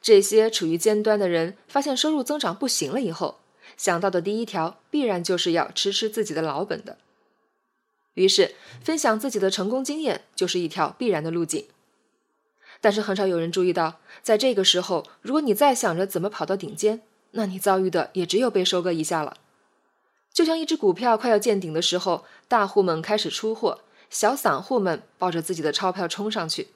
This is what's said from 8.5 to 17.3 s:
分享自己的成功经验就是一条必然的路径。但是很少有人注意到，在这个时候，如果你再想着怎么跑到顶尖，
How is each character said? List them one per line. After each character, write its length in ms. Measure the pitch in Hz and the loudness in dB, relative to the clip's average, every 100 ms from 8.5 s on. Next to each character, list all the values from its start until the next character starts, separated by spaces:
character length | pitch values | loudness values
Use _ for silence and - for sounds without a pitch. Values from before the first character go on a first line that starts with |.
| - - - | 0 -20 -12
分 160 | - 320 | -4 0
享 200 | 277 220 | 0 0
自 120 | 269 | -2
己 80 | 214 | -2
的 120 | 190 | -2
成 200 | 196 190 | -2 -4
功 120 | 254 | -4
经 200 | 269 294 | -4 -4
验 220 | 302 190 - - | -4 -4 -8 -4
就 100 | 180 | -2
是 120 | 180 | -2
一 100 | 170 | -4
条 260 | 175 151 - | -2 -4 -2
必 80 | 247 | -2
然 180 | 175 | 0
的 60 | 156 | -2
路 160 | 165 165 | -4 -4
径。 200 | 156 - _ _ _ _ _ _ _ _ _ _ - | -4 -8 _ _ _ _ _ _ _ _ _ _ 0
但 120 | 220 | 0
是 80 | 202 | 2
很 160 | 208 190 | -2 0
少 100 | 190 | 0
有 120 | 175 | 0
人 120 | 165 | -2
注 140 | 175 | 0
意 80 | 180 | 2
到， 280 | 175 160 165 _ - | 2 -2 -4 _ -16
在 140 | - 214 | 0 2
这 180 | 254 | 4
个 80 | 214 | 2
时 200 | 190 180 | 2 2
候， 240 | 180 175 - - | 0 -4 -4 -16
如 100 | 202 | -2
果 80 | 285 | -2
你 140 | 294 | 2
再 200 | 214 285 | 4 4
想 220 | 254 220 165 | 4 0 0
着 100 | 196 | -2
怎 140 | 180 | -2
么 80 | 185 | -4
跑 160 | - | -4
到 100 | 156 | -4
顶 220 | 190 190 202 | -4 -6 -2
尖， 240 | 214 226 _ _ _ | 0 0 _ _ _